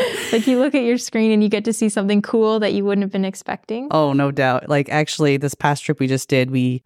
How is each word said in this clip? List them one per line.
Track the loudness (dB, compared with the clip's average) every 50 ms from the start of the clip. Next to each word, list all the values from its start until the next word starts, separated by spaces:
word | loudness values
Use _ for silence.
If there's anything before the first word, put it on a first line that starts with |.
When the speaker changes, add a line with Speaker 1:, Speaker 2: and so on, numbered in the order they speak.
| 0 0 -2 -6 -6 -2 -2
Speaker 1:
like, | 0 2
you | 2 2 2
look | 2 2 0
at | 0 0
your | 0 0 -2
screen | -2 -4 -2 0 2 4
and | 4 4 4
you | 2
get | 2 0 -2
to | -2 -2
see | 0 0 0
something | 0 0 0 2 2 0 0
cool | 2 2 2 2 2 2 0
that | 0 0 0
you | 0 0
wouldn't | 0 0 0 0
have | -2 -2
been | -2 -2
expecting? | -2 -4 -8 -10 -10 -10 -10 _ -10 -8 -8 -6 -2
Speaker 2:
Oh, | 0 0 0 2 2
no | 2 2 0
doubt. | 0 0 0 0 0 0 -2 0
Like, | 0 0 0 0
actually, | 0 -2 -2 -2 -2 0 2 2 2
this | 2 0 -4 -4
past | -2 -2 -2 -2 -2 -2
trip | -4 -2 0
we | 0
just | 0 0 -2 -2 0
did, | 2 2 2 2
we | 0 0 0 0 -2 -4 -4